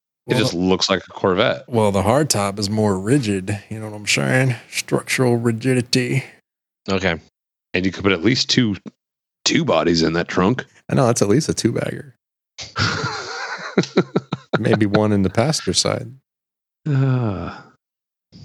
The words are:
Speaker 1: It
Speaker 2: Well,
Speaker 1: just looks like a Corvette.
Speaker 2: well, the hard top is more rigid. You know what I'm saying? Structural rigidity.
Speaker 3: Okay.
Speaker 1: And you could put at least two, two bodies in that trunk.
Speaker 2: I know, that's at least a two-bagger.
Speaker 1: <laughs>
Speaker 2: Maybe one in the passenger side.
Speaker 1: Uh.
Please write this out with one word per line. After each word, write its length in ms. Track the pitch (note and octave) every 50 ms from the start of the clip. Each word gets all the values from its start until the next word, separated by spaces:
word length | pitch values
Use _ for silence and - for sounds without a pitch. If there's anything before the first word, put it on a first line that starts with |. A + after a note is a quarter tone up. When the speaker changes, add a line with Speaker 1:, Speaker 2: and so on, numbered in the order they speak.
| _ _ _ _ _ -
Speaker 1:
It 60 | A#2+
Speaker 2:
Well, 60 | A2
Speaker 1:
just 140 | G#2+ - F2
looks 360 | E2+ F#2 F#2 F#2 F2 - -
like 180 | G2 F2+ - -
a 40 |
Corvette. 580 | - - - G2 F2+ F2+ A#2 B2+ - - - -
Speaker 2:
well, 220 | B2+ A2+ G#2+ G#2
the 120 | G2 G2 F#2
hard 260 | G2+ A#2 C#3+ D#3+ -
top 300 | - A2 G2+ G2+ G2 G#2+
is 100 | G#2+ G2
more 300 | G#2+ G#2+ G#2+ G#2 G2 F#2
rigid. 580 | F#2+ G#2 C3 D3+ B2+ G#2 G2+ F#2+ F#2 G2 G#2 G2+ - -
You 100 | G#2+ A2
know 100 | A2 G#2+
what 60 | G#2+
I'm 120 | G#2 G#2 G2+
saying? 480 | - C#3 C#3 C3+ C3 C3 C3 C3 A#2+ A#2 - -
Structural 680 | - - - - C#3+ C3+ - - - - C3 B2 A#2+ A#2
rigidity. 880 | A#2 A#2+ A2+ A2+ A#2+ C3 B2+ B2+ A#2+ - - C3 B2 B2 C#3 C3+ - - - _ _ _ _ _ _ _ _ _ - -
Speaker 3:
Okay. 300 | G2 F#2+ F#2 F#2 E2 D#2 - _ _ _ _ _ _ _ _ _ -
Speaker 1:
And 120 | F#2 F#2
you 60 | F#2+
could 120 | F2+ - F2
put 80 | G2+
at 120 | F#2+ E2+ D#2+
least 260 | G#2+ C3 - - -
two, 260 | - - B2+ G#2+ G2 - - - _ _ _ _ _ _ _ _ _ _ -
two 180 | - - D3 E3+
bodies 400 | B2+ F#2 D#2+ D#2 E2+ F2 E2 D#2+
in 100 | D#2+ E2
that 140 | E2+ F2 -
trunk. 380 | - - F#2 G2 B2+ C3 - - _ _ _ -
Speaker 2:
I 60 | -
know, 100 | C3+ C3+
that's 160 | A2+ A#2 -
at 80 | - G2+
least 180 | G2+ D3 D#3+ -
a 40 | -
two-bagger. 600 | - - A2+ A#2+ - - - - - - C#3+ - _
Speaker 1:
<laughs> 60 | _ _ _ _ _ _ _ - - - - - - - - A4+ A4 A4+ G#4+ G#4 - - - - - - - - - - - - D#3 - - G3 - - - C3+ - - - - - - - B2+
Speaker 2:
Maybe 260 | A2 A#2+ A2 G#2+ A2
one 260 | G2+ G2+ G#2+ G#2+ G#2+ G#2
in 80 | G2+
the 80 | F#2+ F#2
passenger 440 | - - A#2 D3+ D#3 - - F#2 F2+
side. 380 | - - G2+ G2+ - - A2+ B2+ C3 _ _ _ _ _ _ _ _ _ _ _ _ - D#3+
Speaker 1:
Uh. 720 | C#3+ C3+ C3+ C3+ C3 B2+ A#2+ A2 G2 F2 F2 F2+ - - - - _ _ _ _ _ _ _ _ _ _ _ _ - -